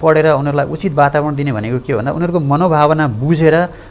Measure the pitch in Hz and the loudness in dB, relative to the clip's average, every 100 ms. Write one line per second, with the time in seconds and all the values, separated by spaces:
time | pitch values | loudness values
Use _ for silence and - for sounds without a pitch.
0 | 165 156 156 139 143 143 143 160 196 143 | 2 2 2 2 0 -2 -4 -4 -2 2
1 | 143 147 151 143 143 110 110 123 131 117 | 2 2 -2 -4 -4 -4 -4 -6 -4 -4
2 | 131 156 175 175 139 151 180 151 147 156 | -4 -4 -2 -2 0 2 2 2 2 2
3 | 147 107 143 160 160 160 175 - - | 0 -2 -2 2 4 2 0 -8 -20